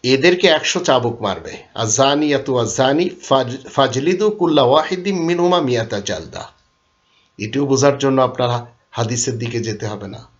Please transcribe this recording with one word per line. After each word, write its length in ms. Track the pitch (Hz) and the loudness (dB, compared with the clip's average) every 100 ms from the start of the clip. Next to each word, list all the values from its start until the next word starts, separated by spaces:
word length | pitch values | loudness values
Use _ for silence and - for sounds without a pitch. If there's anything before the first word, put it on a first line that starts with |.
এদেরকে 440 | 123 135 165 180 185 | 2 4 4 6 4
একশো 340 | 156 - - | 2 0 -2
চাবুক 420 | - 131 120 120 | 2 2 0 -4
মারবে। 400 | 104 92 - - - | -4 -4 -10 -16 -16
আর 120 | - 110 | -6 -2
জানিয়াতু 720 | 120 135 143 151 143 - 123 | 2 2 2 0 0 0 -2
আর 60 | |
জানি 440 | 110 - 131 147 185 | 0 0 0 2 -2
ফাজ-, 600 | - - 135 120 131 - | -4 0 2 2 -6 -6
ফাজলিদু 600 | - 131 123 151 190 214 | 0 0 2 0 2 0
কুল্লা 320 | 214 170 147 | 0 2 4
ওয়াহিদিম 640 | 123 147 156 185 185 190 165 | 4 4 2 -4 -4 -2 -2
মিনহুমা 340 | 175 175 180 | 0 2 2
মিয়াতা 400 | 139 120 113 104 | 0 -2 -2 -6
জালদা। 520 | 101 82 80 87 - _ _ _ _ _ _ _ _ - | -6 -8 -10 -14 -16 _ _ _ _ _ _ _ _ -12
এটিও 280 | 104 131 139 | -6 -2 0
বোঝার 320 | 135 143 135 | 4 2 2
জন্য 240 | 139 131 | 0 2
আপনার 280 | 151 - 123 | 2 0 -2
হা-, 160 | 120 - _ _ | -2 -6 _ _
হাদিসের 480 | - 113 123 131 113 | -6 -4 -2 -4 -6
দিকে 220 | 117 117 | -6 -6
যেতে 260 | 110 104 110 | -6 -8 -8
হবে 220 | 104 98 | -10 -12
না। 180 | 104 - | -16 -20